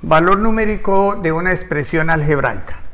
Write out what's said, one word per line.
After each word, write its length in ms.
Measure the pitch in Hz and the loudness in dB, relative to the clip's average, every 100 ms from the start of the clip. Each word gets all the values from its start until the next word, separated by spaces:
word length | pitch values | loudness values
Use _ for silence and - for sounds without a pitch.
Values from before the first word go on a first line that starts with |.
| - | 2
Valor 280 | 156 170 196 | 2 4 2
numérico 760 | 220 220 220 208 - 196 202 202 | 2 2 0 0 2 2 2 0
de 160 | 170 | -2
una 200 | 160 180 | -2 -2
expresión 580 | 175 - 151 143 165 160 | -2 -4 -6 -2 -2 0
algebraica. 640 | 160 147 147 131 98 - - - | 0 2 0 0 -4 -6 -6 -8